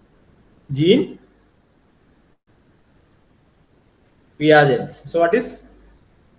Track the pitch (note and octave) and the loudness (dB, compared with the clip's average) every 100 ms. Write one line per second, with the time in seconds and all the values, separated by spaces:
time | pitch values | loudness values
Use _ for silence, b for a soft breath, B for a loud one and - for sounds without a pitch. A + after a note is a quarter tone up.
0 | _ _ _ _ _ _ - C3+ E3 A#3+ | _ _ _ _ _ _ -12 -2 2 2
1 | F#4+ - _ _ _ _ _ _ _ _ | 0 -12 _ _ _ _ _ _ _ _
2 | _ _ _ _ _ _ _ _ _ _ | _ _ _ _ _ _ _ _ _ _
3 | _ _ _ _ _ _ _ _ _ _ | _ _ _ _ _ _ _ _ _ _
4 | _ _ _ - D3+ D3+ C#3+ A#2+ - - | _ _ _ -4 4 4 4 0 -6 -16
5 | C#3+ E3+ E3+ - - - - - _ _ | -10 -4 -2 -2 -6 -12 -20 -20 _ _
6 | _ _ _ | _ _ _